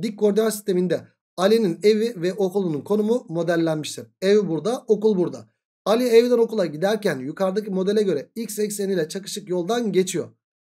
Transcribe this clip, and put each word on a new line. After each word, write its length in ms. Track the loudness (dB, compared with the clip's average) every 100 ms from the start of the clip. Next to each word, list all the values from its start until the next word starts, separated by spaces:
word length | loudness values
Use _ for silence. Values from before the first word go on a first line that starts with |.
dik 160 | -8 0
koordinat 340 | 2 2 0
sisteminde 540 | -2 -2 0 0 -2 -6 _ _ 0
Ali'nin 420 | 4 4 2 2
evi 400 | 2 4 0 -2
ve 100 | -4
okulunun 480 | -2 -2 0 -2 -4
konumu 460 | -2 0 0 -2 -2
modellenmiştir. 800 | -4 0 0 0 -2 -6 -12 -16 _
Ev 260 | 2 2 2
burada, 360 | -2 -2 -4 0
okul 300 | 2 2 2
burada. 300 | 0 -4 -16 _ _ _
Ali 200 | 0 0
evden 340 | 6 6 6 4
okula 280 | 2 0 -4
giderken 520 | -2 -2 0 -2 -4
yukarıdaki 520 | -6 -4 -2 -2 -4
modele 320 | -2 0 0
göre 280 | 0 -2 -6
x 240 | -10 -10 -6
ekseni 340 | -6 -4 -2
ile 160 | -2 -4
çakışık 400 | -6 -10 -12 -6
yoldan 440 | -4 -2 -2 0
geçiyor. 360 | 0 0 -4 -8 _ _ _ _